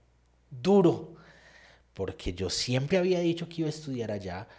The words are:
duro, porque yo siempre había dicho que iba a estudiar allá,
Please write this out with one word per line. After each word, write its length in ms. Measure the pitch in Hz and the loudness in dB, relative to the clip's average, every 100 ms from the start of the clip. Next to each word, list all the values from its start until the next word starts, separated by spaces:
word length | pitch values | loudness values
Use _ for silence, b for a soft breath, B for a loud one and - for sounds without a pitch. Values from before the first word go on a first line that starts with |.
| _ _ _ _ _ | _ _ _ _ _
duro, 640 | 127 131 202 175 - - B B B B B B B _ | -2 4 8 6 4 -4 B B B B B B B _
porque 420 | - 90 - 101 | -8 -8 -6 -6
yo 160 | 90 92 | -4 -2
siempre 480 | - - 127 143 185 | -2 0 0 2 2
había 220 | 180 175 | 2 2
dicho 280 | 175 165 165 | 0 -2 -4
que 120 | - | -4
iba 80 | 156 | -4
a 20 | |
estudiar 400 | 151 151 127 107 | -4 -6 -6 -4
allá, 380 | 104 95 87 - | -6 -6 -10 -12